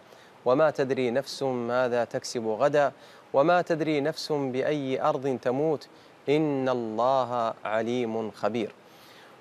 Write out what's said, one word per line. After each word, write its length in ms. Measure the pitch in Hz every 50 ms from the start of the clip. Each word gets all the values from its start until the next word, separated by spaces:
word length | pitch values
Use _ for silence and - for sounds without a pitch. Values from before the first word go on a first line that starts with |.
| - - - - - - - - -
وما 260 | 120 127 147 160 151
تدري 400 | 143 - 139 127 135 131 127 117
نفس 320 | 117 139 135 - - - 139
ماذا 600 | 131 127 123 117 117 120 127 127 120 120 120 113
تكسب 440 | - - 127 - - - 123 110
غدا 440 | 110 107 104 135 147 143 147 143 127 - - - - - - - - -
وما 280 | 135 143 170 175 180
تدري 400 | 170 - 170 151 156 156 151 143
نفس 300 | 135 156 156 - - -
بأي 680 | 151 143 139 131 123 131 131 151 151 147 135 131 131 -
أرض 380 | - 151 151 139 127 139 127 110
تموت 460 | - 127 123 135 151 160 147 127 - - - - - - - - - 135
إن 400 | 147 156 160 147 143 135 131 131
الله 840 | 127 123 117 110 110 113 120 131 135 131 123 120 123 120 113 113 110 - -
عليم 680 | 101 107 113 113 117 123 127 120 113 110 113 110 104
خبير". 400 | - - - 104 113 120 101 - - - - - - - - - - - - - - -